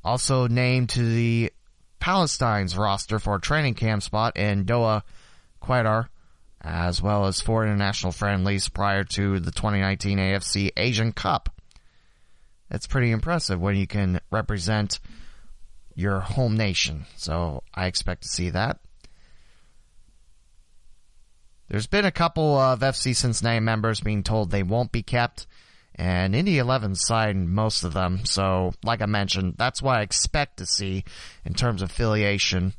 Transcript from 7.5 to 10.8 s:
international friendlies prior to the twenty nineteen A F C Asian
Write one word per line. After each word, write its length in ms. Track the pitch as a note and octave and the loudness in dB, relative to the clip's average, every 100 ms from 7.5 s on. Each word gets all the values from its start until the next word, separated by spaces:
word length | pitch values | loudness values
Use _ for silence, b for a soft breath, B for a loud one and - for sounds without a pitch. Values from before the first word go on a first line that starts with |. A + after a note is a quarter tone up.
| A2+ A2 | 2 2
international 480 | G#2 G2+ G#2+ F#2+ | 2 0 0 -4
friendlies 560 | - G2+ G2 F#2+ G2 - | -2 0 2 2 0 -2
prior 340 | - G2+ G2 | -2 0 0
to 380 | F#2+ - G2+ G2 | -2 -2 0 0
the 100 | E2 | -2
twenty 280 | - G#2+ G2+ | -2 0 0
nineteen 400 | G2 G2 G2+ G2 | 0 0 0 0
A 160 | F#2+ G2 | 2 0
F 80 | |
C 280 | - G2+ G2 | -2 0 0
Asian 340 | - | 0